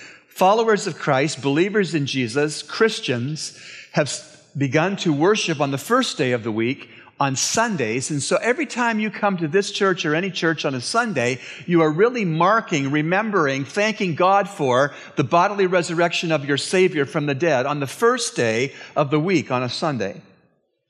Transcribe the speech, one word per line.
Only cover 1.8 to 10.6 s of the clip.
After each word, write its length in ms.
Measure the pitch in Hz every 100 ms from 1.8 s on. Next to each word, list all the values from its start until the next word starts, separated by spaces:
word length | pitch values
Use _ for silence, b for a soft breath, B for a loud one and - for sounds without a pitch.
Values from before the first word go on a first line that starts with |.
| 165
in 120 | 160 135
Jesus, 580 | 139 117 135 151 -
Christians, 920 | - - 220 220 - 120 135 156 - - B B B
have 160 | 170 147
s-, 360 | - - - _ 139
begun 380 | 139 151 180 196
to 160 | 175
worship 480 | 143 175 214 - 147
on 100 | 139
the 80 | 135
first 400 | - 254 240 -
day 140 | 127
of 100 | 123
the 100 | 113
week 380 | 107 113 139 - B B B
on 160 | 139 131
Sundays. 760 | - 226 233 175 110 123 -
And 100 | 147
so 180 | - 185
every 240 | 226 269 285
time 320 | 240 233 220
you 100 | 214
come 280 | - 202 180
to 100 | 156
this 240 | 196 202
church 340 | - 196 180
or 120 | 160 156
any 160 | 190
church 320 | - 165 156